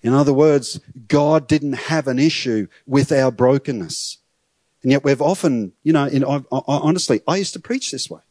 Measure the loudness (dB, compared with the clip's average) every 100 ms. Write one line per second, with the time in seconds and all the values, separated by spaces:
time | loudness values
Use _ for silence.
0 | 2 2 4 4 4 2 -2 -14 _ -20
1 | -2 0 2 0 2 -2 -2 -6 -4 -4
2 | -2 0 0 0 -4 -4 -4 _ -2 0
3 | 2 2 2 2 2 2 -2 -8 -8 -10
4 | -12 -14 _ _ _ _ _ _ 0 2
5 | 2 2 0 0 0 -2 -4 _ 0 2
6 | 2 0 0 -2 -4 -6 -2 0 0 -2
7 | 0 -2 0 -2 -4 -10 -8 -8 -6 -10
8 | -10 -14 _